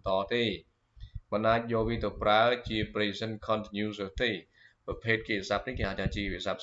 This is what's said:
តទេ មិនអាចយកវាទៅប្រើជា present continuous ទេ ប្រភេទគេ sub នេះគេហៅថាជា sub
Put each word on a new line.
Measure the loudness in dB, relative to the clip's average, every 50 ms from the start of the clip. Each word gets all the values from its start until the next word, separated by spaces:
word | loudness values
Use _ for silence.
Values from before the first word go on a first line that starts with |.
| -2
ត | 0 0 0 0 0 0
ទេ | 0 2 0 0 -2 -8 _ _ _ _ _ _ -16 -14 -12 -12 -14 -6 _ -2
មិ | 2
ន | 4 4
អា | 4 4
ច | 2 0 0
យ | 2
ក | 2 2
វា | 0 0 -2
ទៅ | -2 -2 0 4
ប្ | 6
រើ | 6 6 6 6 4 2 -2 -2
ជា | -2 -2 -2 -2 0
present | 0 0 0 -2 -4 -6 -6 -6 -4 -2
continuous | -2 -2 -2 -2 -4 -4 -4 -4 -4 -4 -4 -6 -6 -4 -2
ទេ | 0 0 0 -2 -6 _ _ -20 -20 -20 _ _ _
ប្ | -8
រ | -8 -4 0
ភេ | 0 0
ទ | 0 0 0
គេ | -2 -2 0 0
sub | 0 0 0
នេះ | -2 -4 -2
គេ | -2 -2
ហៅ | 0 0
ថា | -2 -2 0
ជា | -2 -2 -2 -4 -4 -2
sub | -4 -4 -4